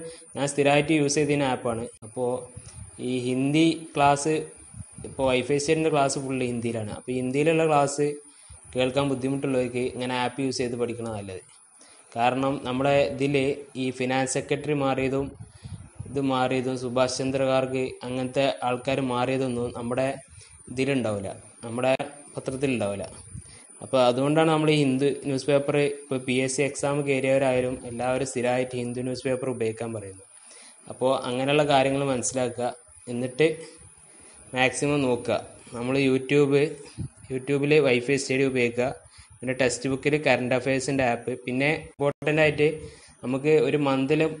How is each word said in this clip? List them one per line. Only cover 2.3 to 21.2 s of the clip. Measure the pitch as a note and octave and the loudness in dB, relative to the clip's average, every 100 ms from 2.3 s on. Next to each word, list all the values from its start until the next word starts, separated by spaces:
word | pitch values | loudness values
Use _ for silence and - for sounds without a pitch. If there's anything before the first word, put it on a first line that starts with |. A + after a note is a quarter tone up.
| B2+ - - - - - - B2 | -4 -8 -18 -20 -18 -18 -10 -4
ഈ | B2+ B2 | -2 -2
ഹിന്ദി | B2+ C3+ D3+ E3 D#3+ - | 0 2 4 4 2 -2
class, | - C#3+ D3 D#3+ D#3 - - - - - - - | 2 4 4 2 -2 -4 -12 -20 -18 -18 -16 -12
ഇപ്പോൾ | - C3+ | -2 2
വൈഫൈ | B2+ B2 C#3+ | 2 2 0
സ്റ്റഡിൻ്റെ | C#3+ D#3+ D#3+ | 2 2 2
class | D3 C#3 D3 C3 | 2 2 0 -4
full | C3 B2+ | -2 -2
ഹിന്ദിയിലാണ്. | A#2+ A#2 A2+ G#2+ - | -2 -4 -4 -6 -8
അപ്പോൾ | - B2+ | -6 -4
ഹിന്ദിയിലുള്ള | B2+ C3 D3+ D#3+ D#3+ | -2 2 2 4 4
class | D3 C#3+ C#3 D3 D3 - _ - - - B2 | 4 2 0 -2 -2 -12 _ -20 -20 -8 -2
കേൾക്കാൻ | B2+ C3 C#3 | 0 2 0
ബുദ്ധിമുട്ടുള്ളവർക്ക് | C3+ C3 C#3 C#3 B2+ B2+ B2 B2 | 0 -2 -2 0 0 -2 -2 -4
ഇങ്ങനെ | A#2+ B2 B2+ B2 | -4 -4 -2 -2
ആപ്പ് | - C3+ | -2 -4
യൂസ് | B2 | -2
ചെയ്ത് | B2 A#2+ | -4 -2
പഠിക്കണം | A#2+ A2 A#2 A2 | -4 -4 -8 -8
നല്ലത്. | G2+ F#2 - _ _ _ - - _ | -8 -12 -16 _ _ _ -20 -20 _
കാരണം | A#2 A#2+ B2+ C3+ C#3 B2 | 0 2 2 0 -2 -4
നമ്മുടെ | B2+ C#3 C#3+ C#3+ B2 | 0 4 4 2 0
ഇതിൽ | C#3 C#3+ C3+ C#3 - C3 | 0 2 0 -2 -8 -6
ഈ | C3 B2 | -4 -2
finance | B2+ C3 C3 C#3+ | 0 0 0 -2
secretary | C3 C#3+ C#3 D3 | -2 -2 -2 0
മാറിയതും | C3+ C3 C3 C3+ C#3 - - - - - - - - | 0 0 0 -2 -4 -10 -20 -20 -16 -16 -16 -16 -8
ഇത് | C3 C3+ | -4 0
മാറിയതും | C3 B2+ C3 B2 C3 | 2 2 0 -2 -4
സുഭാഷ് | B2+ A#2+ B2+ - | -2 0 0 0
ചന്ദ്ര | C3 C3 C3+ | -2 0 2
ഗാർഗ് | C3 C3 C3 B2+ - B2 | 2 0 -2 -4 -6 -8
അങ്ങനത്തെ | B2+ B2+ C#3 C3+ - B2 | -6 -4 0 0 0 -2
ആൾക്കാർ | B2 A#2+ C3+ C3 | -2 -2 -2 0
മാറിയതൊന്നും | B2 B2+ C3 C3 A#2+ A#2+ A#2 | 0 0 0 0 -2 -4 -6
നമ്മുടെ | A#2+ B2 C3 C#3 - - - - - | -4 -2 -2 -4 -12 -20 -20 -20 -10
ഇതിലുണ്ടാവില്ല, | B2+ C3 C#3 A2 G#2 | -4 0 0 0 -2